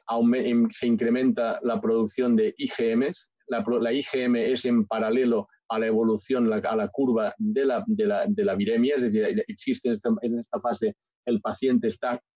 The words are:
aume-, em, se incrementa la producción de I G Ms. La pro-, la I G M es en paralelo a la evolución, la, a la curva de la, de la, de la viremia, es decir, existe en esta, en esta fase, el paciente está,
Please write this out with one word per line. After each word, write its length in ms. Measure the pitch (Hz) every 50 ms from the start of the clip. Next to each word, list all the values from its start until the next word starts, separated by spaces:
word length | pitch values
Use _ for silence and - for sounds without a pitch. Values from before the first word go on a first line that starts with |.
| _
aume-, 420 | - 117 117 117 117 123 127 120 120
em, 220 | 120 117 117 110
se 160 | - - -
incrementa 760 | 120 117 104 117 117 117 127 131 131 113 110 117 113 101 - -
la 180 | 120 113 107
producción 540 | 104 110 113 113 113 104 - - 127 123 117
de 180 | 110 110 107 - -
I 100 | 143 127
G 280 | - - 117 113 113
Ms. 360 | 117 135 147 185 - - - _ _ _ -
La 160 | 127 117 107
pro-, 160 | 117 123 120
la 120 | 120 117
I 120 | 120 139 139
G 220 | - - 131 127
M 260 | 123 120 117 113 117
es 140 | 131 123 -
en 200 | 127 120 117 107
paralelo 640 | 104 110 113 110 110 113 127 131 120 117 107 101 - _ _ _ -
a 100 | 110 110
la 80 | 113 113
evolución, 600 | 110 110 113 113 110 107 - - 131 123 120 110
la, 80 | 107 107
a 180 | 104 - 113
la 120 | 110 104 101
curva 440 | - 131 139 127 117 113 107 98 - -
de 280 | 107 107 107 135 139
la, 180 | 135 123 110 101 117
de 180 | 107 101 107
la, 200 | 101 101 101 - 104
de 180 | 101 101 101
la 100 | 98 95
viremia, 400 | 98 101 104 117 117 120 135 147
es 60 | 135
decir, 420 | 123 117 104 110 107 - - 107 107 -
existe 400 | 104 - - - 127 - - 123
en 80 | 117
esta, 140 | 147 - 240 117 -
en 160 | - 117 117 117
esta 220 | - - - -
fase, 360 | - 117 - - - 214 208 _ _ _ _ _ -
el 160 | - 120 107
paciente 460 | - - 107 - - 131 127 117 107 113
está, 340 | 107 - - 127 120 - - _ _